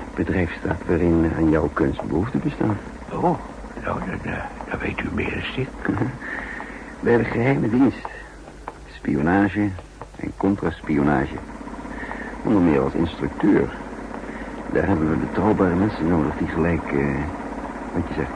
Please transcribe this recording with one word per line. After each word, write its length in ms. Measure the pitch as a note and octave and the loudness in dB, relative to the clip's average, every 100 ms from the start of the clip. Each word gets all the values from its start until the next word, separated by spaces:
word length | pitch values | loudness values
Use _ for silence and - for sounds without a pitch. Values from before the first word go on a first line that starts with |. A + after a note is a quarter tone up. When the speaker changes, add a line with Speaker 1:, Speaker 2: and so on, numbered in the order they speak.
| - | -6
Speaker 1:
bedrijfstak 680 | - D#2+ E2 E2 - F#2+ F2 - | -4 0 2 0 -2 -2 -2 0
waarin 460 | F2 F2 E2 D#2+ D2 | 2 4 6 4 4
aan 140 | D#2+ | 4
jouw 200 | D#2 D#2 | 4 2
kunst 300 | - C#2+ C2 | 2 0 0
behoefte 360 | G1+ D2+ A2+ - | -2 0 0 0
bestaat. 380 | D3+ - G#2+ G2+ - - - | -2 0 0 0 -4 -12 -10
Speaker 2:
Oh, 280 | - F3 D3 - - - - | -2 0 0 -4 -12 -12 -8
nou, 160 | - F2 F#3 | -6 -4 -4
dan, 260 | - - | -6 -6
eh, 60 | - - - - | -6 -6 -10 -8
dan 80 | - | -6
weet 220 | - - | -4 -4
u 80 | - | -4
meer 320 | - - - - | -2 -2 -4 -4
dan 100 | - | -4
ik. 340 | C3 - - - | -6 -4 -2 0
Speaker 1:
<laughs> 100 | A#2+ - - - - - - - - - | -2 -4 -8 -8 -8 -10 -10 -12 -14 -4
Bij 160 | - A#2 | 2 4
de 80 | |
geheime 460 | A2+ B2 B2 C#3 B2 | 4 2 2 4 4
dienst. 360 | A#2+ C3+ - - - - - - - - - - | 6 4 4 -8 -12 -14 -16 -16 -14 -14 -14 -16
Spionage 760 | - - C#2+ D#2 F#2+ G2+ G2 G#2 F#2 - - - - | -6 0 2 4 4 4 4 0 -2 -10 -16 -16 -10
en 160 | - - | -8 0
contraspionage. 1000 | G2 G2+ E2+ - - D2+ C#2+ C#2 C2+ C2 - - - - - - - - - - | 2 2 0 -2 0 2 4 4 0 -4 -10 -12 -12 -12 -10 -10 -8 -8 -8 -4
Onder 200 | - G#2 | 2 6
meer 180 | F2 C#2+ | 6 6
als 120 | C2+ | 4
instructeur. 800 | - E2+ - C#2 - G#2 F#2 - - - - - - - - - - - | 2 0 0 -4 2 4 6 4 -2 -10 -10 -10 -10 -10 -10 -10 -10 -2
Daar 200 | - E2+ | 0 2
hebben 240 | F#2 D#2 | 2 2
we 60 | D2+ | 2
betrouwbare 580 | C2 - G2+ G2+ F#2+ | 0 0 2 4 4
mensen 340 | F2 G#2+ - D#2+ | 4 2 2 2
nodig 280 | F2 C#2 - | 2 2 0
die 120 | D#2+ | -2
gelijk, 440 | E2 E2 D#2+ - | 0 2 2 0
eh, 140 | C#2+ C#2+ C2+ D2+ - - - - - - | 0 2 0 -2 -6 -8 -8 -8 -8 -6
wat 160 | F2 E2+ | -4 -4
je 60 | |
zegt, 160 | - C2+ | -4 -4